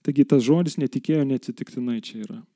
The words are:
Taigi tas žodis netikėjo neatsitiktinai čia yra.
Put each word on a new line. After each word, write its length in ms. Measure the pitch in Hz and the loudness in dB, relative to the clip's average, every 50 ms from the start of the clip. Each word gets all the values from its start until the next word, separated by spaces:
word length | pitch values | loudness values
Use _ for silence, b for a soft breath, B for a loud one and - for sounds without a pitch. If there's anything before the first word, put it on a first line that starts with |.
Taigi 220 | _ - 139 143 139 | _ 0 2 2 4
tas 200 | - 147 139 113 | 6 4 4 4
žodis 340 | 123 156 170 180 160 - | 4 2 2 2 -2 -2
netikėjo 480 | - 143 131 - 139 - - 160 156 143 | -4 -4 -2 -4 -4 -2 0 0 0 0
neatsitiktinai 720 | 135 135 123 - - 117 - - - - 131 123 123 120 113 | 0 -2 -4 -4 -8 -10 -10 -12 -12 -10 -8 -6 -6 -6 -6
čia 220 | - - - 113 107 | -8 -12 -14 -14 -12
yra. 160 | 104 117 113 - _ _ | -12 -14 -18 -18 _ _